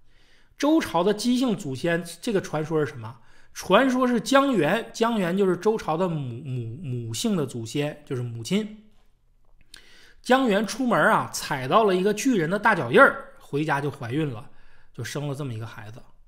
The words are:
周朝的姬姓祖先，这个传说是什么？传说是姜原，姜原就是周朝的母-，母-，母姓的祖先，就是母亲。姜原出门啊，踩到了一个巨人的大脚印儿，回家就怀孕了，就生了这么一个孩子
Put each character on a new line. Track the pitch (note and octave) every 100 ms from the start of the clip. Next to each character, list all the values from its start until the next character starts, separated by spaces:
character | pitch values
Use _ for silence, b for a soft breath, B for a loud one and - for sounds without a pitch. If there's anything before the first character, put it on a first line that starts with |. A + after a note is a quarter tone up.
| b b b b b -
周 | C#4+ D#4+
朝 | - E3
的 | F3+
姬 | G#3 A#3+ B3
姓 | B3+ F3+
祖 | C#3+
先， | A#2+ E3+ E3+ F3 -
这 | -
个 | G3
传 | E3+ D#3
说 | D#3 D#3+
是 | C#3+
什 | B2+
么？ | A2+ - b b b
传 | - - F#3+ C4+
说 | B3+ B3+
是 | A#3+
姜 | - C4+ C#4
原， | A#3 D3 A3 A3
姜 | - A3+ A#3
原 | F3 F#3+
就 |
是 | F#3+ F3+
周 | G#3+ A3
朝 | - D#3+
的 | F#3
母-， | D#3+ C3 A#2
母-， | D3 B2+ A2+ A#2+
母 | F3+ B2 A2+
姓 | A2+ A#3 G3
的 |
祖 | C#3 B2 A2+
先， | D3 D3 D3+ -
就 |
是 | C3
母 | A#2+ A2+
亲。 | A2 F#3+ G#3+ - - - _ _ _ _ _ - - B B B B B
姜 | - B3+ C4
原 | G3
出 | A3 - B3+
门 | F3
啊， | F3+ F#3+ B2
踩 | - - C#3+ C3
到 | F#3+
了 | A3 F#3
一 |
个 | F#3+
巨 | G#3 C4+ A3+
人 | D#3
的 | G3+
大 | A3 G3
脚 | A#2+
印 | E3
儿， | C4 - - -
回 | - C#3+
家 | D#3 C#3+
就 | C#3+
怀 | - A#2
孕 | C3+ D#3
了， | A2 - b b b b
就 | -
生 | A#2 D3+ C#3+
了 |
这 | C3+
么 | C#3+
一 | A2
个 | A2+
孩 | - G#2+
子 | A#2 - -